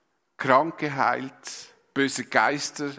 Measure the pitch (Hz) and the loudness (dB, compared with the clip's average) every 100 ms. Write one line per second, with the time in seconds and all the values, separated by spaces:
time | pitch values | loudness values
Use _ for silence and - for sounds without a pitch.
0 | _ _ _ - 131 131 160 160 151 139 | _ _ _ -6 4 4 4 -4 -6 0
1 | 117 123 131 - - - - _ _ - | 0 0 -6 -12 -14 -14 -16 _ _ -2
2 | 139 - 117 127 110 147 - - 143 | 0 0 0 2 2 2 -6 -6 -8